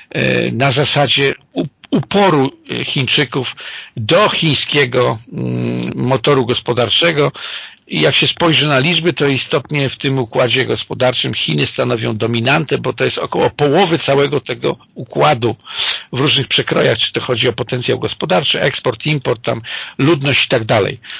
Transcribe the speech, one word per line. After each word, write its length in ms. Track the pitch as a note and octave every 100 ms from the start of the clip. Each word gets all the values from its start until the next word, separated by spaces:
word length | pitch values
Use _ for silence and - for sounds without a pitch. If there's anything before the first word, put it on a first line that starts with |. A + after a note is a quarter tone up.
| -
e, 400 | C#3+ C3 B2 B2
na 220 | A#2 C#3
zasadzie 600 | C3 C#3 C#3+ C#3 - C#3 - _
u-, 120 | - D#3 _ -
uporu, 600 | G#3+ - G3 G3 D3+ C3 - -
e, 140 | C#3+
Chińczyków 720 | - D3 B2 - C#3+ C#3+ B2 - - - - -
do 320 | G#2+ E3+ G#3
chińskiego, 880 | - D#3+ B2+ - D3 B2+ B2+ B2 A#2 -
mm, 600 | A#2+ B2+ B2 A#2+ B2 A#2+ -
motoru 500 | B2+ C3 - C3+ A#2+
gospodarczego. 840 | A#2+ - B2 A2+ - E3+ D3 C#3+ - - - - - -
I 140 | D#3
jak 140 | D3+
się 120 | - C#3
spojrzy 400 | - E3+ C#3+ D3+
na 120 | C3+
liczby, 340 | C#3+ E3+ E3+
to 140 | D3 C#3+
istotnie 640 | C3 - D#3 - D3 C3+
w 80 | -
tym 220 | C#3+ C3+
układzie 480 | A2+ - B2 B2 A#2
gospodarczym 680 | B2 - A2+ B2+ B2 C3
Chiny 320 | A2+ - D3+ C3+
stanowią 500 | - B2+ A#2+ A#2+ G#2+
dominantę, 640 | A2+ A#2 A#2+ D3+ D3 C3
bo 140 | B2
to 120 | A2+
jest 140 | B2+ -
około 320 | F2 - B2
połowy 480 | - D3 D#3 F#3 D#3+
całego 420 | - C#3 C#3+ C#3+
tego 360 | - A#2+ D3 F#3 -
układu 640 | - B2 C#3+ D3 C3 A#2 - - - - - -
w 60 | B2
różnych 300 | C#3 C3 B2
przekrojach, 500 | - - - C3+ A2+
czy 140 | -
to 80 | -
chodzi 280 | - A2+ B2
o 40 |
potencjał 460 | A2+ B2 B2+ A#2+ A2+
gospodarczy, 640 | A2+ - D#3 F#3 C#3 -
eksport, 460 | D3 - C3+ A2 D3+
import, 360 | D3+ C3 A#2+
tam 200 | - A#2 A2+ - - -
ludność 460 | C3+ E3 C#3 -
i 40 | -
tak 160 | B2+
dalej. 360 | A2 A#2 G2 G#2 -